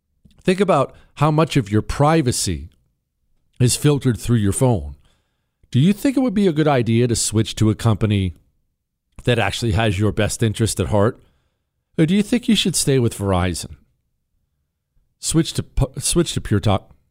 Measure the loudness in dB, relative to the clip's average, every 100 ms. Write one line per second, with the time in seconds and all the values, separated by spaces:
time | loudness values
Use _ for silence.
0 | _ _ _ _ -2 0 2 2 0 -6
1 | _ -2 2 2 2 0 0 0 0 0
2 | 2 2 0 -2 -4 -6 -10 _ _ _
3 | _ _ _ _ _ -2 0 2 0 2
4 | 0 -2 0 0 0 0 0 0 -4 -14
5 | _ _ _ _ _ _ -4 2 2 2
6 | 0 0 0 2 0 2 2 2 2 2
7 | 2 0 -2 -2 -2 0 0 2 0 0
8 | 0 0 -2 -6 _ _ _ _ _ _
9 | _ -8 -2 0 0 -2 -2 0 0 0
10 | -2 0 -2 -2 -4 -2 -4 -2 -2 2
11 | 0 -2 _ _ _ _ _ _ _ -2
12 | 0 2 0 -2 0 0 0 -2 0 2
13 | 0 -2 -2 0 -2 -4 -10 -18 _ _
14 | _ _ _ _ _ _ _ _ _ _
15 | _ _ -4 -2 -2 -4 -8 -4 -4 -4
16 | -4 -2 -2 -4 -2 -2 0 -2 -4 _
17 | _